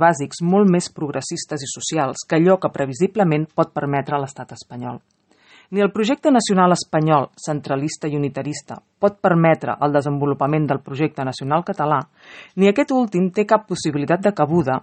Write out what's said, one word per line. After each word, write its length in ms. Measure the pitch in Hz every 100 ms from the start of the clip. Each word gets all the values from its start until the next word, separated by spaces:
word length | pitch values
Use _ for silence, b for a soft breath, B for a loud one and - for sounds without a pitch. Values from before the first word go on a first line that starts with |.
bàsics 420 | 165 143 160 -
molt 280 | 175 196 202
més 160 | 175 -
progressistes 720 | - 151 135 - 170 - 151
i 80 | 131
socials 560 | - - 160 135 - -
que 120 | 165
allò 180 | 175 185
que 140 | 156
previsiblement 720 | - 135 127 190 220 180 151 156
pot 200 | - 160
permetre 440 | 147 143 139 135 143
l'estat 380 | 139 - 123 123
espanyol. 400 | - 123 123 120 _ _ _ b b b b
Ni 80 | 196
el 100 | 202
projecte 380 | 202 220 294 311
nacional 440 | 247 - 190 180
espanyol, 560 | 175 - 160 156 151 131 _
centralista 680 | - 147 - 139 151 - 156
i 80 | 147
unitarista, 580 | 143 139 135 147 - 117 _ -
pot 140 | 202 202
permetre 540 | 190 170 165 156 135 -
el 140 | 147
desenvolupament 720 | 143 147 143 143 139 139 156 147
del 140 | 139
projecte 400 | - 139 151 147
nacional 400 | 131 - 135 156
català, 380 | 175 190 151 147 - B B B B 185
ni 80 | 196
aquest 240 | 208 285
últim 380 | 262 240 180 185
té 140 | 196 208
cap 160 | 220 -
possibilitat 520 | 175 160 143 139 135
de 140 | 202 196
cabuda 460 | 147 170 135 131